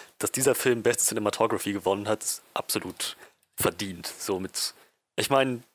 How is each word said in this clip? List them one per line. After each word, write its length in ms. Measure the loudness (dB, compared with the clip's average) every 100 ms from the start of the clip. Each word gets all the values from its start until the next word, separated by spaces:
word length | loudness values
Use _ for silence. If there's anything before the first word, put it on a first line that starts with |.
| -18 _
Dass 140 | -4
dieser 220 | 2 2
Film 280 | 4 2 4
Best 240 | 2 2 0
Cinematography 680 | 2 -2 2 2 2 -2
gewonnen 360 | -2 0 0 0
hat, 140 | -2
ist 200 | -2 -8 -6
absolut 640 | -6 -2 -4 -4 -8 -8 -10 -20 _ _ -2
verdient. 500 | -2 0 -8 -8 -10
So 320 | -10 -4 -4
mit, 360 | -4 -6 -6 -8 -20 _ _ -4
ich 140 | 2
mein, 340 | 4 4 0 -8